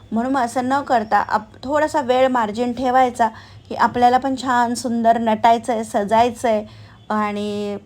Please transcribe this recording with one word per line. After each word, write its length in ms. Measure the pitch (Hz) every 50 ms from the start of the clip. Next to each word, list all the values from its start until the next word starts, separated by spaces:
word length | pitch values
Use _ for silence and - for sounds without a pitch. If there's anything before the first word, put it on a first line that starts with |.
| - -
म्हणून 220 | 214 226 240 262 269
मग 80 | 269
असं 240 | 240 233 - 262 247
न 160 | 254 269 285
करता 360 | 277 277 262 269 262 214 202
आप-, 460 | 202 - - - 214 220 - - - -
थोडासा 380 | 254 302 294 311 302 320 302
वेळ 260 | 254 233 247 254 262
मार्जिन 460 | 262 254 240 220 208 208 240 247 247 233
ठेवायचा 540 | 247 269 247 247 262 262 247 247 240 233 220 - - - - - - - -
की 60 | -
आपल्याला 420 | - - 226 - 247 247 247 247
पण 180 | 254 262 269 269 247
छान 320 | 254 269 240 240 240 233 240
सुंदर 440 | 240 - 247 233 233 226 226 226
नटायचं 560 | 226 233 220 220 214 - 233 233 226 226 262 233
आहे, 100 | 214 226
सजायचं 640 | - - 220 202 190 220 220 240 247 233 - - 233
आहे. 160 | 214 214 214 214 - - - - - - - -
आणि 680 | 214 214 214 208 202 208 208 208 208 208 208 202 202 202 -